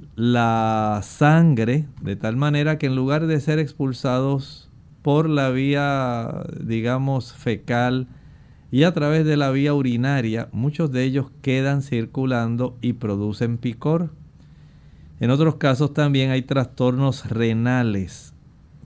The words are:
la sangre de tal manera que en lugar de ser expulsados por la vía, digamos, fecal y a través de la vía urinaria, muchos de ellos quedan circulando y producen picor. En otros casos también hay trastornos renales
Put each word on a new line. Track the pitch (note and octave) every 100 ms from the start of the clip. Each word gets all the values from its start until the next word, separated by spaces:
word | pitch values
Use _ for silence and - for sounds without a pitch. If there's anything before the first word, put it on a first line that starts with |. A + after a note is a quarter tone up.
| - -
la | A#2+ A#2+ A#2 A2+ A2 A2 G#2+ G#2
sangre | - - D3 D#3+ E3 A#2+ A2 C#3+ D3 -
de | G2
tal | G2 A2 A#2+
manera | D3 D3 D3 D#3
que | C#3
en |
lugar | C3 C3 D3+ D#3+
de | D3+
ser | D#3 D#3
expulsados | D3+ - C3+ A#2+ C3+ B2+ C3+ C#3 C3+ - - - - -
por | D3 D3 D#3+
la | D3 C3+
vía, | B2+ C#3 C#3+ C#3+ C3+ B2+ A#2 A2+ - - -
digamos, | A2 A2+ A#2 C3 C3+ C3 -
fecal | - B2 G#2 - A#2+ B2 B2+ B2+ - - - - - -
y | C3
a | E3+
través | E3+ D3 D#3+
de | D#3 D3
la | C#3
vía | C3+ C#3+
urinaria, | C#3+ C3 A#2 C3 C#3 A2+ A2 A#2
muchos | G#2 C3+ D3 D#3+
de | B2+
ellos | C3 C3+ - -
quedan | C#3 C3 C3+ C#3
circulando | C3+ A#2 A2+ - C3 A#2+ A#2 A#2 B2 -
y | B2
producen | A2+ A2 G2+ G#2 G#2 A#2 A#2
picor. | B2 A2+ D3 E3 E3 - - - - - - - - - - -
En | A#2
otros | C#3 D#3+ D#3
casos | D3 B2 C#3+
también | D3 D3 C3+ C3
hay | C3
trastornos | B2+ C3+ B2 - B2 B2+ C#3 B2+ -
renales | A2+ A#2 A2 A#2+ B2+ A#2 G2 F2+ - - - - - - -